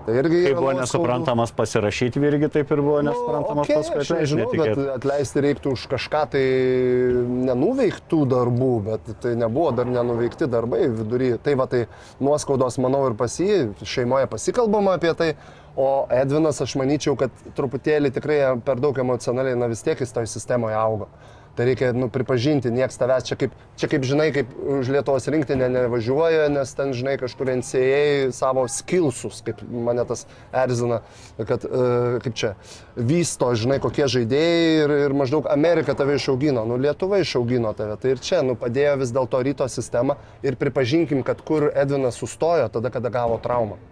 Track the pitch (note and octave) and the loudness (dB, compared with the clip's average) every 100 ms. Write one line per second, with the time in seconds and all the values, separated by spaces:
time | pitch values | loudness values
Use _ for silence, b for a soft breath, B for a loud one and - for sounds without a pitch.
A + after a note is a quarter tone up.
0 | - A#2 D#3 E3+ F3 C#3 C3+ C3+ B2+ C3+ | 0 0 2 2 2 2 0 0 -2 0
1 | B2 B2 A#2 A#2+ A#2 - A2 A#2 G#2 - | 0 0 0 0 0 0 0 2 0 0
2 | B2 C3 C#3+ C#3+ D3 D3+ C#3+ D3+ C#3+ D3 | -2 0 0 2 0 0 0 0 2 2
3 | D3 - - - - D3 C#3+ D4 D#4+ D#4+ | 0 -2 -2 -4 -2 -2 0 0 0 -4
4 | C#3 E3+ D3+ C#3+ A2+ - D3+ G#2+ C#3 C3 | -2 -2 0 0 0 0 0 0 -2 -2
5 | C3+ C#3 C#3 - C#3+ C#3 D3 B2+ - B2+ | -2 -2 0 0 0 0 -2 -4 -4 -6
6 | - D3+ D3+ C#3+ C3 C3 B2+ B2+ B2+ B2 | -2 -2 0 0 2 2 2 2 2 2
7 | B2 B2 B2 B2 C3 B2+ D#3+ C4 A3+ - | 2 2 0 0 0 2 2 2 0 -2
8 | - E3 C#3 B2+ B2 A#2 C3 A#2+ G2+ A2 | -2 0 2 2 2 2 2 0 0 -6
9 | - A2 B2 A#2 A#2 A#2+ E3 A#2+ B2 B2 | -8 -8 -4 0 0 0 0 0 0 0
10 | A#2+ A#2 A#2+ - D#3 A#2 A#2 B2 E3 A2+ | 0 0 -2 -2 -2 0 0 0 0 0
11 | G#2+ B2 C3 A2+ - C#3 B2+ B2+ A2+ B | -2 0 0 0 0 0 0 0 -2 B
12 | B B C3+ D3 - C3+ B2+ A#2+ B2+ C#3 | B B 0 0 0 0 0 0 0 2
13 | C3+ A2 B2 - F3 G#3 A#2+ G2 G#2 - | 0 0 -4 -2 0 2 0 -4 -8 -4
14 | A#2+ C3+ B2+ A2 - - A#3 G#3 G3 F3+ | 0 2 0 -2 -2 0 2 2 2 2
15 | E3+ D#3 E3 D3 B B B - C3+ C3+ | 0 0 0 -2 B B B -2 0 2
16 | - A#2+ C3+ D3 D#3+ C#3 C3+ C#3+ C3+ D3 | 2 2 2 2 2 0 -4 -2 0 0
17 | - C3 C3+ - - - C#3+ C3 - D3+ | 0 0 -2 -4 -14 -4 -4 -2 0 2
18 | D3 D#3+ - D3+ C3+ B2+ A2+ C3 C#3+ C3 | 2 -2 0 2 2 0 0 0 0 0
19 | B2+ A#2+ - B2 C3 B2 A#2+ A2+ - D#3+ | 0 0 -2 -2 0 0 -2 -2 -2 -2
20 | B2+ - A2+ - - B2 A2+ G#2+ A2 A2 | -4 -4 -6 -8 -2 -2 0 0 0 0
21 | G2+ B B B B - A#2+ B2+ B2+ A#2+ | -6 B B B B -2 0 2 0 0
22 | B2+ B2+ B2 B2+ B2 D3+ A#2+ A#2 B2+ - | -2 -2 0 0 2 2 0 0 -2 0
23 | B2 C3 - C3+ C3+ - B - - D#3 | 0 0 0 -4 -4 -6 B -6 -2 0
24 | B2+ C#3+ D#3 C#3 A#2+ - - C#3 B2 C#3 | 0 2 2 0 -2 -4 -4 -2 0 0
25 | C3+ C3+ - D#3 C#3 C#3 B2+ B2+ B2 A#2+ | 2 0 0 -2 0 0 2 2 0 0
26 | A2+ C3+ E3 D#3+ D3+ C#3+ C3 - C#3 B2 | 0 2 4 4 2 0 -2 -4 -4 -2
27 | C3 C3+ B2+ - C3 B2+ B2 C3+ B2+ C#3 | -2 -2 -4 -4 -2 -2 0 0 2 4
28 | D3 C#3+ C3+ B2 C#3 C3 B2 - - F3+ | 4 2 0 0 0 0 0 -4 -2 0
29 | D#3+ A#2+ A2+ - - A2+ G#2+ A#2+ A#2+ B2 | 2 -2 -10 -10 -10 -10 -8 -6 -2 0
30 | A#2 A#2+ - B B - B2+ A#2+ A#2+ A2+ | 0 -4 -8 B B -2 0 0 0 -2
31 | B B B - A2+ B2 - C3 B2+ B2 | B B B -10 -4 -4 -2 0 2 2
32 | B2 A#2+ B2 A2+ A2+ F#2+ B B B - | 0 -2 -4 -4 -4 -6 B B B -4
33 | A#2+ E3+ E3+ - C3 A#2+ A#2 C#3 B2 A2+ | 0 2 0 0 0 2 2 0 0 0
34 | C#3 B2 A#2 C3+ E3 E3+ E3 D#3+ D3 D3 | 2 2 2 2 2 2 4 4 4 2
35 | C#3+ C#3 C3+ D3+ - D3 D#3+ E3 D3 C3 | 2 0 0 0 0 2 4 2 2 0
36 | C#3 C#3+ - C3 D3+ B2+ A2 B2 C#3 D3 | 2 0 0 0 2 0 0 0 0 0
37 | F#3+ G3+ D#3 C3+ A#2+ B2 A2+ G#2 A2 G#2 | 0 0 2 0 0 0 0 -4 -6 -4
38 | B2+ C3 - F#3 C3 A#2+ B2 A#2+ D3 C#3 | -2 -2 0 0 0 -2 -2 0 2 2
39 | C3 B2 B2+ C3+ B2+ C#3 C3+ - A#2+ A#2+ | 0 -2 0 0 0 -2 -4 -4 -4 -2
40 | C3 C#3+ B B C#3 B2+ D3 C#3 B2+ D#3 | 0 -2 B B -6 -2 -2 0 2 2
41 | D#3+ C#3+ A#2+ B2 - D#3 D3 C#3 C#3 C#3 | 2 0 -2 -4 -2 0 0 0 0 0
42 | C3 - A#2 - D#3+ E3+ A2+ A#2 A#2+ B2+ | -2 -4 -10 -2 0 2 0 -2 -4 -4
43 | A#2 A#2 A#2+ A2+ A#2 B2 A2 G2 - | -4 -2 0 -2 0 -2 -2 -6 -16